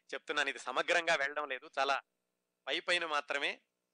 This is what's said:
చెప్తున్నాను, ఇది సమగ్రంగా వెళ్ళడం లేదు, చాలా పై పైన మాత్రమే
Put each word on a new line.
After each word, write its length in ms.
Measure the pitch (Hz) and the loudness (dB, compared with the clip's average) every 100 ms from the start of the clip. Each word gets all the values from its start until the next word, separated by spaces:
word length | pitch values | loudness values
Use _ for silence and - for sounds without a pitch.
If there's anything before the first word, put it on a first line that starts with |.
| - | -12
చెప్తున్నాను, 340 | 135 - 147 139 | -8 -4 -2 0
ఇది 100 | 120 | -2
సమగ్రంగా 560 | - 135 147 170 165 | -4 -2 2 2 2
వెళ్ళడం 340 | 156 139 147 147 | 2 2 -2 -4
లేదు, 220 | 127 156 - | -6 -6 -2
చాలా 240 | 139 131 - _ _ _ _ _ 131 | 0 0 -2 _ _ _ _ _ -6
పై 140 | 160 | -4
పైన 260 | 175 175 170 | 0 0 2
మాత్రమే 540 | 147 - 143 156 208 _ _ _ | 0 0 0 -2 -4 _ _ _